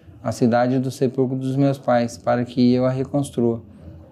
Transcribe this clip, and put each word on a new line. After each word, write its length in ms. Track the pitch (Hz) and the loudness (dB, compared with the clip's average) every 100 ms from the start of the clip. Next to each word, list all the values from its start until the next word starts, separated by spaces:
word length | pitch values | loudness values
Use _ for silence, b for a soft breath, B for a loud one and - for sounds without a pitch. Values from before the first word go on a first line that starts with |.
| b b | b b
a 100 | 123 | -8
cidade 460 | - 123 120 127 131 | 0 2 4 2 0
do 120 | 131 | -2
sepulcro 460 | - 127 143 127 131 | -2 -2 0 -2 -2
dos 200 | 131 131 | -2 0
meus 220 | 139 139 | 0 0
pais, 380 | - 123 120 - | 0 0 0 -4
para 280 | 123 120 | -2 -2
que 280 | 120 127 123 | 0 2 4
eu 140 | 123 131 | 4 2
a 40 | |
reconstrua." 720 | 131 131 143 135 - 117 113 B B B B B | -2 -2 -4 -2 0 0 0 B B B B B